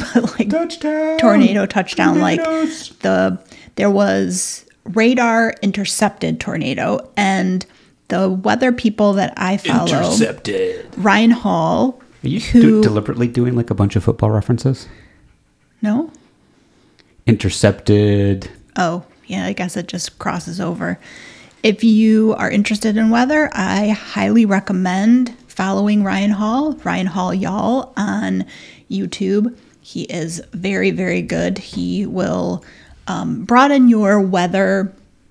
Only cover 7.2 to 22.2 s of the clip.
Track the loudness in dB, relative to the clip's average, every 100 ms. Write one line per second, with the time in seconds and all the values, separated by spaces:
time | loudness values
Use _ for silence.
7.2 | 0 0 -2 -4 -6 _ _ _ -6 -2
8.2 | 0 0 -2 0 0 0 0 2 2 2
9.2 | -2 -2 -2 -2 0 0 0 0 0 0
10.2 | 0 -2 -6 -4 -4 -6 -10 -4 0 4
11.2 | 4 2 0 0 0 0 0 -4 -14 _
12.2 | -4 -4 2 4 6 6 4 2 -2 -2
13.2 | -2 0 0 0 0 0 0 0 0 0
14.2 | 0 0 0 0 0 -2 -8 -20 -20 _
15.2 | _ _ _ _ _ _ -2 -2 -4 -10
16.2 | _ _ _ _ _ _ _ _ _ _
17.2 | -2 0 -2 0 0 2 2 4 4 2
18.2 | 0 -2 -6 -18 -10 -4 -2 -4 -10 _
19.2 | -12 -8 -6 -6 -6 -8 -8 -8 -10 -10
20.2 | -8 -6 -8 -6 -6 -6 -6 -8 -12 -20
21.2 | -20 -20 -20 _ 0 2 2 4 4 4